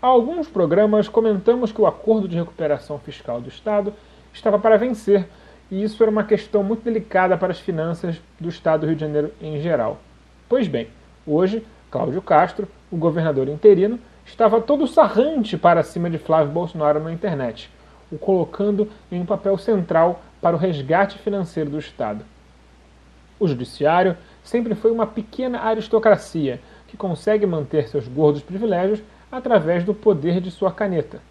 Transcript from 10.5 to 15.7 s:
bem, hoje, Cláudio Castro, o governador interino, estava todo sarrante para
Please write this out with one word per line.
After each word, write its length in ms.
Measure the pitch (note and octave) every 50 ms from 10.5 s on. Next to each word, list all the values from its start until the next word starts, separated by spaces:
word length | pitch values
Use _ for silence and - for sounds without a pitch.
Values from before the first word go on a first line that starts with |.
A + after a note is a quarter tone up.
| A#3+ C4 A#3+ E3+
bem, 220 | C3+ B2 A2+ - - - - - - _ _
hoje, 400 | - D3 D#3 F3+ F#3 G#3 A3+ A3 - - - _ _
Cláudio 320 | - C3 - C3 C3 F3+
Castro, 460 | F#3+ - E3+ D3+ F3 F3 - - G3+ - - - _ _
o 60 | - E3+
governador 500 | D#3 E3+ D3+ E3+ D#3+ E3 D3 C3+ C3 C3
interino, 500 | D3 D3+ - G#3+ G3+ F3 F#3 G#3+ A#3+ A#3+ - - - - -
estava 360 | - - - - G#3+ G#3+ A3+
todo 260 | A3+ - C#4+ C#4 D#4 -
sarrante 680 | - - D4+ G#3 - G3+ B3+ D4+ D#4+ D4 A3 - - D#3
para 260 | - F3